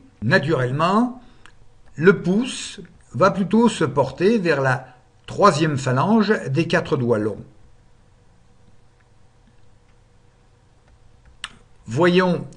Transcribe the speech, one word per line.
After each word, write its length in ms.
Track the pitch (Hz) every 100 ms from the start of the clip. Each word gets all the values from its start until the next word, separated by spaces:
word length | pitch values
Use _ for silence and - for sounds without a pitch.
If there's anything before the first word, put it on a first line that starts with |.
| - _
naturellement, 1000 | 110 185 139 151 123 139 165 202 247 - - - - - - - - -
le 260 | 165 165
pouce 580 | 147 196 262 - - - - - -
va 180 | 123 185
plutôt 360 | 185 190 220 233
se 160 | -
porter 540 | 151 135 135 - 180 233
vers 240 | 170 143
la 260 | 135 123 - - _ _ -
troisième 520 | - 196 147 160 143
phalange 560 | - 127 170 226 202 214 -
des 180 | 135 165
quatre 300 | 175 165 147
doigts 220 | 117 110
longs. 240 | 107 95 - - - - _ - _ _ _ _ _ - - - - _ _ _ - _ _ - - - _ _ _ _ _ _ _ _ _ _ _ - - - - - - - - - -
Voyons 600 | 120 180 180 185 160 -